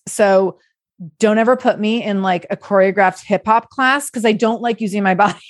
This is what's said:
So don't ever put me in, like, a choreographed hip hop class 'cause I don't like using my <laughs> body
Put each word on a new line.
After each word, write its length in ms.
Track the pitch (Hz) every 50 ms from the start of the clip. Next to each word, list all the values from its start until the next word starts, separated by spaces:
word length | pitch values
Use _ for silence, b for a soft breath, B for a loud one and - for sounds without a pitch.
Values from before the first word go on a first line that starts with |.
| -
So 520 | - - - 214 196 190 190 190 180 - _ _ _ _ _ _ _ _ - 185 156 - -
don't 200 | - 214 214 220
ever 180 | 226 233 254
put 240 | 247 - 247 202 -
me 220 | 208 214 226 233 -
in, 160 | 214 202 196
like, 260 | 196 190 180 175 - -
a 60 | 196
choreographed 680 | - - - 202 196 190 196 185 202 196 185 180 - -
hip 220 | - 208 185 -
hop 240 | 214 220 233 226 -
class 400 | _ - 262 254 269 285 277 -
'cause 160 | - 240 214
I 60 | 233 220
don't 280 | - 233 220 226 226
like 220 | 233 240 226 - 226
using 200 | 202 185 208 196
my 120 | 190 185
<laughs> 100 | 170 202
body 160 | 202 175 - - -